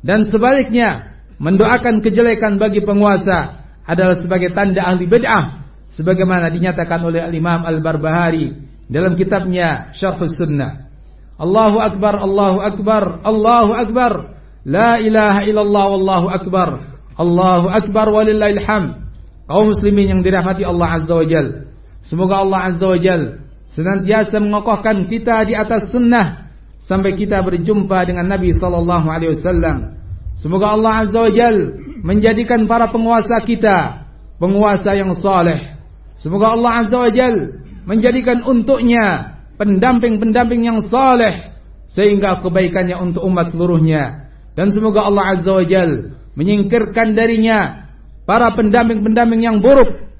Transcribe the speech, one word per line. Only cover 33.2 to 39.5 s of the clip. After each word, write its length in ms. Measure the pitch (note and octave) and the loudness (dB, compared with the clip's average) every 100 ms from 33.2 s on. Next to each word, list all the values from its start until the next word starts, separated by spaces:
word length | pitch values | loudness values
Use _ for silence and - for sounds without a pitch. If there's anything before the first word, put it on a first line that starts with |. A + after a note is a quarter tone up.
| A3 A#3 | 2 -2
kita 640 | A3+ A3+ A3 F#3 C#3+ - - - - - | -2 0 2 2 0 -8 -18 -20 -20 -4
penguasa 560 | F3 G3 G#3 G3+ G3 | 0 2 2 2 0
yang 220 | G3 F#3+ F3 | -2 -2 -2
saleh. 640 | G3 F#3+ E3+ D3+ - - - - - - | 0 2 2 0 -8 -16 -20 -20 -20 -12
Semoga 320 | D#3 G3 A3 | -6 0 2
Allah 320 | A#3 A#3+ A#3 | 2 0 0
Azza 140 | G#3+ B3 | 0 2
wa 100 | A#3+ | 2
Jal 520 | A3+ B3+ A3 C#3+ - - - - | 2 2 0 -4 -12 -18 -16 -2
menjadikan 560 | A3 B3 B3 A#3+ A#3+ | 0 2 0 0 0
untuknya 960 | B3 B3 A3+ C4 A#3 A#3 G#3 D#3+ - - - | 2 0 2 2 2 2 2 -2 -6 -14 -20